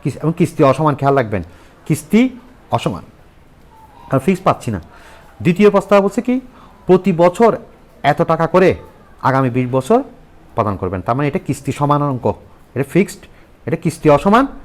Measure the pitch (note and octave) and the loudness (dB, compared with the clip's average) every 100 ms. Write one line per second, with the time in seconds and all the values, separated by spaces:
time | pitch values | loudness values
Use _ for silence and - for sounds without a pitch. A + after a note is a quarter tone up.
0 | D3 - D#3 E3+ F3 - C#3 C3 D#3 C3+ | -8 -4 -4 -2 -2 2 2 2 -2 0
1 | C#3 C#3 A2 G2+ E2 - - _ - D3+ | 0 0 -2 -6 -8 -18 -20 _ -6 -6
2 | - G#3+ B3+ B3+ - - _ A#2 D3+ F2+ | 0 0 0 -4 -20 -20 _ -6 -4 -8
3 | - _ - _ _ _ - - - - | -14 _ -20 _ _ _ -20 -20 -20 -20
4 | - C3+ F#3 F#3 E3+ B2 - G2 - - | -6 -2 -2 -2 -2 -4 -6 -8 -10 -20
5 | - - - - G#2+ F3 G#3 G3 F#3+ G3+ | -20 -20 -20 -4 -2 4 4 4 2 2
6 | G3 A#3+ A3+ B3+ - - - - - F#3 | 2 -4 -4 -4 -6 -20 -20 -14 2 2
7 | G3 E3 F3 F3 A3+ - - - _ _ | 2 2 2 4 2 2 -10 -20 _ _
8 | C#3 D3 E3 E3 E3 F#3 F3+ F2+ - - | -2 0 0 0 2 4 4 2 -8 -20
9 | _ - C3 C3 C3 B2 B2+ C3 C3 A#3 | _ -4 -2 0 0 -2 -2 -4 0 0
10 | C#4 - - - - - G#2 F#2 F#2 F#2 | 0 -16 -20 -20 -10 -4 -4 -4 -6 -6
11 | G2+ B2+ D3 C3+ - C3+ - B2 C#3+ C#3+ | -4 -2 -2 -4 -6 -8 -8 -4 -2 0
12 | D3 B2+ A2 - - - _ - C3+ E3+ | -2 -2 -4 -6 -14 -20 _ -8 -2 -2
13 | G3 - - - - _ - E3 E3 - | -2 -6 -20 -20 -20 _ -8 -6 -6 -2
14 | D3+ C#3+ G3+ A3+ C#4 - | 2 2 4 2 0 -6